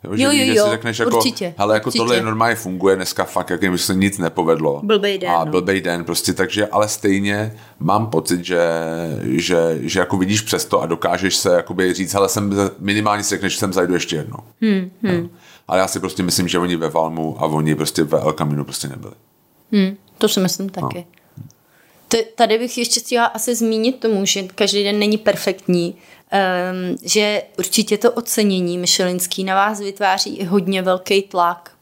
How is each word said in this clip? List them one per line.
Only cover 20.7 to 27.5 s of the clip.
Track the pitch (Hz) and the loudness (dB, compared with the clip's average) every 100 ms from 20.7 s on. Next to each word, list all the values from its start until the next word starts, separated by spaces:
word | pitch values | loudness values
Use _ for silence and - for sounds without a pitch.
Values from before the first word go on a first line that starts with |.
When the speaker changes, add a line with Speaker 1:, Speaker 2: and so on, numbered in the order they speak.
| - - 175 175 _ _ - | -6 -6 -6 -14 _ _ -20
Speaker 1:
No. | - _ _ _ _ _ _ | -20 _ _ _ _ _ _
Speaker 2:
T-, | 233 220 | -2 -2
tady | - 226 220 | 0 2 2
bych | 240 240 | 0 -4
ještě | 240 - | -2 -2
chtěla | - 240 233 | 0 0 0
asi | 220 247 | -2 -4
zmínit | 233 226 220 226 262 | 0 0 2 0 0
tomu, | 226 208 196 | -2 0 0
že | 196 | -2
každý | 185 - 202 202 | -4 -2 0 2
den | 202 208 | 0 0
není | 208 214 | 2 2
perfektní, | 214 202 - 190 - 180 170 - - - _ | 2 0 -2 -4 0 0 0 -6 -20 -20 _
ehm, | 196 190 180 180 185 180 - | 0 2 0 -2 -4 -6 -6
že | 175 214 208 208 - | -2 0 2 -2 -6